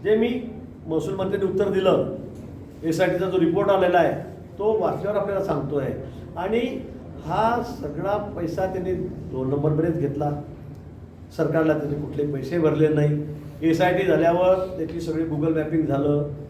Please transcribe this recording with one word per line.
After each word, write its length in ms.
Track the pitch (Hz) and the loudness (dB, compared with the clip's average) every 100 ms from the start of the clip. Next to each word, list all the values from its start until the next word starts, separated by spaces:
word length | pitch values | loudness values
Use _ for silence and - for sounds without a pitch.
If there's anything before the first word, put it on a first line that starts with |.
जे 120 | 190 220 | 4 4
मी 260 | 233 254 - - - - 160 | 2 0 -6 -12 -14 -14 -4
महसूल 280 | 160 - | -2 -2
मंत्र्यांनी 380 | 190 185 196 190 | -2 -2 0 0
उत्तर 160 | 190 196 | 0 2
दिलं 460 | 185 190 156 - - - - - - - - | 4 4 4 2 -6 -10 -14 -14 -14 -16 -6
एसआयटीचा 420 | 160 156 180 180 190 | -2 2 2 2 0
जो 140 | 180 | 2
रिपोर्ट 280 | 165 185 202 | 4 4 4
आलेला 300 | 190 180 175 | 4 6 6
आहे, 240 | 151 117 - - - - | 4 0 -8 -14 -14 -2
तो 220 | 208 214 | 0 2
वाचल्यावर 380 | 165 147 190 208 | 0 -2 -2 -2
आपल्याला 260 | 202 196 | 0 -2
सांगतोय. 400 | - 147 143 143 127 - - - - 170 | 0 -2 0 -2 -2 -6 -10 -12 -12 -6
आणि 440 | 185 226 262 262 - - - - | 0 0 0 -4 -10 -14 -14 -12
हा 380 | 156 185 226 240 - - | -4 2 2 2 -2 -6
सगळा 340 | 147 143 190 208 | -6 -4 0 0
पैसा 500 | 208 175 165 190 190 | -2 -4 -4 0 -2
त्यांनी 260 | 180 180 175 - - - | -2 -2 -2 -4 -8 -6
दोन 180 | 131 131 | -4 0
नंबरमध्येच 480 | 143 151 151 165 156 | 2 2 2 2 0
घेतला, 320 | 139 147 147 147 - - - - - - - - - - | -2 -2 -2 -4 -8 -14 -16 -16 -16 -18 -18 -18 -14 -2
सरकारला 360 | 147 160 156 | 0 4 4
त्याचे 220 | 151 147 | 2 0
कुठले 380 | 143 - 143 147 | -4 -4 -4 -2
पैसे 260 | 139 127 170 | -4 -2 2
भरले 300 | 156 143 151 | 2 4 4
नाही. 380 | 151 147 147 - - - - | 4 2 2 -4 -10 -12 -2
एसआयटी 440 | 165 165 180 180 185 | 2 4 4 4 4
झाल्यावर 680 | 156 165 175 185 185 185 180 | 4 4 6 4 4 0 -4
त्याची 220 | 160 165 | -6 -4
सगळी 240 | 156 160 | -4 -2
Google 300 | 160 147 160 | -2 0 0
मॅपिंग 320 | 156 151 160 143 | 0 0 0 2
झालं 420 | 139 147 147 - - | 2 2 2 0 -6